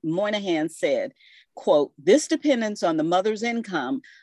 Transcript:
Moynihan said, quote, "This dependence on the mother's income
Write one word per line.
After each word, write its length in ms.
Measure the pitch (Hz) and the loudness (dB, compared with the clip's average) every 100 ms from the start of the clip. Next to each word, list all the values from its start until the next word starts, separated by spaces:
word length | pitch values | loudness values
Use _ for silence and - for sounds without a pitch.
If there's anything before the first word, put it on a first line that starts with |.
Moynihan 640 | 156 175 208 208 196 160 160 | -4 -2 -2 -2 -2 -2 -2
said, 460 | - 156 123 95 - _ - _ | -2 0 0 -2 -10 _ -20 _
quote, 380 | - - 151 143 - | -6 2 2 2 -2
"This 320 | 139 285 - | 4 4 4
dependence 540 | 320 294 240 214 208 | -2 0 0 -2 -2
on 160 | 180 160 | 0 0
the 40 | |
mother's 400 | 156 180 208 214 | 2 2 0 -2
income 600 | 233 233 208 165 127 135 - - | -4 -4 -4 -6 -4 -6 -8 -20